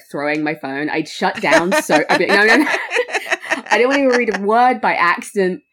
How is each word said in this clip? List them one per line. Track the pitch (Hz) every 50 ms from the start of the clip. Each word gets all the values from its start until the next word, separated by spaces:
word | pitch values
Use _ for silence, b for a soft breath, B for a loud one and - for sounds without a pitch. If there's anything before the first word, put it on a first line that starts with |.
| - -
throwing | - 151 143 147 151 156 151
my | 151 160
phone. | 156 - 135 135 139 151 147
I'd | - 156 156 -
shut | - - 208 185 - -
down | - 151 151 165 170 185 208 202
so, | - - 165 151 160
I'd | - 185 196
be | 175
like, | - 190
"No, | 202 208
no, | 220 233 269 302
no." | -
<laughs> |
I | - - - - - 466 494 - - - - - - - - - 320 269 - - 214
didn't | 208 240 254
wanna | 277 285 277
even | 262 240
read | 247 240 220 196
a | 190
word | 202 202 220 233 247 254 254 220
by | 220 190 165
accident. | - 175 170 175 - - - - 202 190 185 185 - _ _